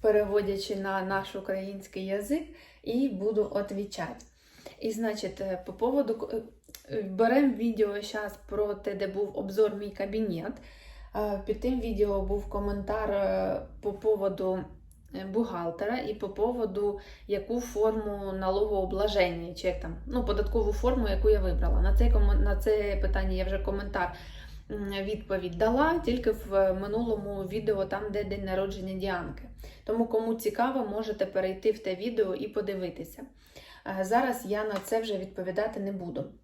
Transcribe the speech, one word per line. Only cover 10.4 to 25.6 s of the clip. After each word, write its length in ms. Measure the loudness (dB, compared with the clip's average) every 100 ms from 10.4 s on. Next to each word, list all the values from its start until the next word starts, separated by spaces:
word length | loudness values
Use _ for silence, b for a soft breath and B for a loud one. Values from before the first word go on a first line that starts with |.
| -6 -10 B B B B B -4
Е, 260 | -2 -2 -4
під 140 | -2
тим 220 | 0 0
відео 400 | -2 2 2 2
був 280 | 0 -2 -2
коментар, 640 | -4 -2 -4 -2 -2 0
е, 500 | 2 2 2 0 -2 -6 -6
по 120 | -6
поводу, 680 | 0 2 4 2 0 -2 -2 -4 -14 -20 -20 -12 -10
е, 100 | -4
бухгалтера 720 | -2 0 -2 -4 -2 -2 -2
і 160 | -4
по 160 | -6 -6
поводу, 680 | 0 0 0 -2 0 -2 -2 B B B
яку 340 | -4 -2 -4
форму 720 | -2 2 2 2 -2 -4 -4
налогообложення, 1200 | -2 2 2 2 2 0 2 2 4 2 0 -8
чи 140 | -2 -2
як 120 | -2
там, 160 | -4 -8 -4
ну, 180 | -2 0
податкову 480 | 0 2 2 2
форму, 340 | 2 2 2 2
яку 220 | 4 6
я 100 | 6
вибрала. 420 | 4 2 4 4
На 140 | 6 6
цей 160 | 8
комен-, 320 | 8 6 6
на 120 | 4 2
це 440 | 4 2 2 0
питання 300 | 0 2 2
я 140 | 0 0
вже 140 | -2
коментар, 540 | -2 -2 -2 -2 -2 B B B B B -10
м, 180 | -6 -4 -4
відповідь 540 | -4 -6 -2 -4 -2
дала, 420 | 2